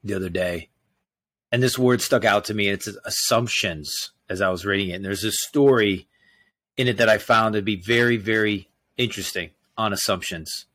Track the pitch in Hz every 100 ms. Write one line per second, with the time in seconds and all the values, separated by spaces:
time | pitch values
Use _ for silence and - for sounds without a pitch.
0 | 101 98 92 87 90 87 - _ _ _
1 | _ _ _ _ _ 120 127 123 127 123
2 | - 123 107 104 - 107 101 98 - 98
3 | - - - 117 120 - 101 80 73 -
4 | - _ _ 92 95 92 95 98 98 87
5 | 95 98 107 - - - 139 127 104 92
6 | - _ _ _ _ _ _ - 127 107
7 | 113 107 - 113 110 107 98 101 90 117
8 | 120 117 98 110 107 101 92 _ _ -
9 | 120 - 92 - 82 _ _ - 110 98
10 | - 95 - 87 80 - -